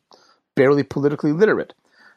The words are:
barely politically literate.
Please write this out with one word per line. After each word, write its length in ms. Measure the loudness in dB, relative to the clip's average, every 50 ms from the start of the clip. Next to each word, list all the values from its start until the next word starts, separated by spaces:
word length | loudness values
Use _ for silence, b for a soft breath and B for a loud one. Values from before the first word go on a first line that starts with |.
| _ _ b b b b b b b b 0
barely 280 | 2 2 2 2 0 -2
politically 480 | -4 -4 -2 -2 -2 -2 -2 -4 -2
literate. 420 | 0 2 2 0 0 -2 -4 -10 -14 _ b b b b b b b